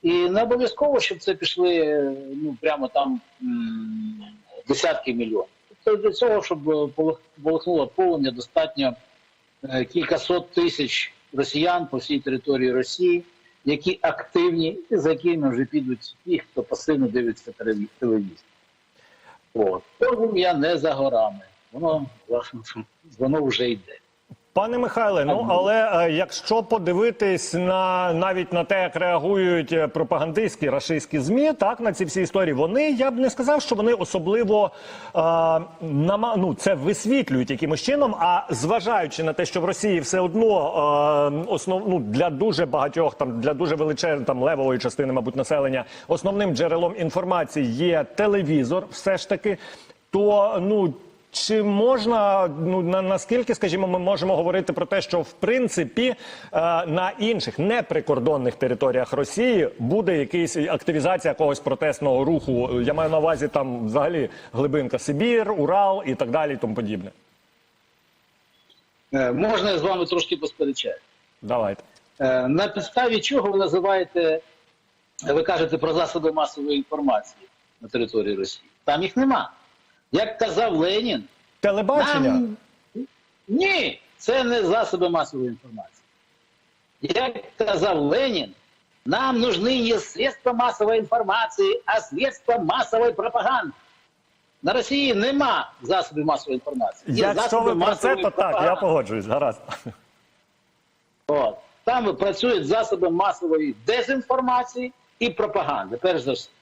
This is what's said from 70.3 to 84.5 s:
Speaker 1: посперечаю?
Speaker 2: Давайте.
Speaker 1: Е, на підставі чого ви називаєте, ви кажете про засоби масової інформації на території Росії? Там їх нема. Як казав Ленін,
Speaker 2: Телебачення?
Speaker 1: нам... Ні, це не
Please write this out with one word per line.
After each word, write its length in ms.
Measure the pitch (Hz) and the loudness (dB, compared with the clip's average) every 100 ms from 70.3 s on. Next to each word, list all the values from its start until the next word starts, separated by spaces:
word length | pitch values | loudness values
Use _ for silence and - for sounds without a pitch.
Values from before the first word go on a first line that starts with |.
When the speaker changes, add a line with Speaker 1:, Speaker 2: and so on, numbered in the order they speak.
| 165 | -4
Speaker 1:
посперечаю? 600 | 151 - 143 131 - - _ _ _ _ | -6 -4 -4 -2 -6 -8 _ _ _ _
Speaker 2:
Давайте. 400 | 107 120 107 98 - - _ _ | -4 -2 0 -4 -12 -20 _ _
Speaker 1:
Е, 280 | 135 127 127 | 0 2 2
на 200 | 156 202 | 2 0
підставі 520 | 202 - - 247 220 | -4 -4 0 2 0
чого 300 | - 277 202 | 0 0 2
ви 80 | 196 | 2
називаєте, 840 | 196 170 185 196 175 175 160 160 - _ _ _ _ _ _ - - | 2 0 2 0 0 0 0 0 -6 _ _ _ _ _ _ -14 0
ви 140 | 147 | 0
кажете 360 | 160 175 165 156 | 2 0 0 0
про 140 | 156 | 0
засоби 400 | 160 165 170 156 | 0 0 0 0
масової 440 | 156 147 - 143 143 | 0 -2 -2 -2 -2
інформації 680 | 135 151 143 110 - - - _ _ _ | -2 -2 0 0 -2 -20 -20 _ _ _
на 80 | 110 | -8
території 480 | 123 113 110 101 98 | -4 -2 0 -2 -2
Росії? 280 | 95 - _ _ | -4 -8 _ _
Там 180 | - 160 | -2 0
їх 140 | 185 - | 0 0
нема. 340 | 269 240 - - _ _ _ _ _ | 2 2 -2 -12 _ _ _ _ _
Як 260 | 165 214 220 | -2 -2 -2
казав 360 | 226 170 226 165 | -2 0 0 2
Ленін, 480 | 170 208 233 147 107 _ _ _ | 2 0 0 -4 -8 _ _ _
Speaker 2:
Телебачення? 720 | 202 202 208 285 302 294 262 | 0 2 2 2 2 2 2
Speaker 1:
нам... 260 | 262 240 214 _ _ _ 214 269 _ _ _ - | 2 0 -6 _ _ _ -14 -14 _ _ _ -4
Ні, 520 | 233 392 370 190 - _ _ | 0 2 0 -2 -6 _ _
це 260 | - 262 | 0 2
не 180 | 247 | 2